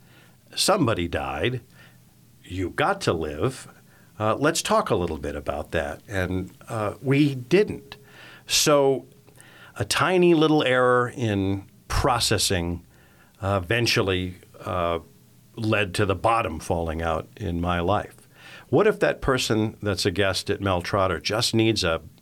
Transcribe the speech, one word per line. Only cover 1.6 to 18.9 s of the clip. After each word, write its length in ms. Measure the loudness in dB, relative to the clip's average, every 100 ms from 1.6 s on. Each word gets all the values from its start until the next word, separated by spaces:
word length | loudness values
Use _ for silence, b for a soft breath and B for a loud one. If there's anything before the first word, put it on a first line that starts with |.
| -10 b b b b _ -20 -20
You 280 | -12 -6 -4
got 300 | -2 -2 0
to 100 | -2
live. 560 | -2 -4 -2 -4 -4 -14 b b b b -4
Uh, 160 | -2
let's 260 | 0 0 -2
talk 300 | 0 0 2
a 60 | 0
little 220 | 0 -4
bit 180 | -6 -6
about 340 | -6 -6 -4
that." 300 | -4 -4 -8 -8
And, 420 | -4 -2 -4 -6 -14 -10
uh, 260 | -6 -6 -4
we 360 | 0 2 2 0
didn't. 600 | 2 2 2 -4 -12 -20 B B B B -4
So 580 | 0 4 6 4 2 -4 -20 -20 B B B B -8
a 80 |
tiny 500 | -4 0 2 4 6
little 300 | 6 6 4
error 480 | 4 4 4 4 0
in 520 | -2 0 2 0 -2 -6 -20 -6
processing, 1000 | 0 0 0 2 0 2 0 -2 -4 -10 b b b b _
uh, 200 | -2 -2
eventually, 760 | 0 0 2 2 0 0 -4 -10 -20 -14
uh, 340 | -6 -2 -2 -2 -6 -20 _ -20 -20
led 400 | -6 -2 0 0
to 100 | 0
the 120 | 0 0
bottom 420 | 2 2 0 -6
falling 420 | -4 -4 -2 -2
out 280 | -2 -2 -6 -10
in 240 | -6 -2
my 180 | -2 -2
life. 380 | 0 -2 -4 -14 -20 B B B B
What 160 | 2
if 120 | 2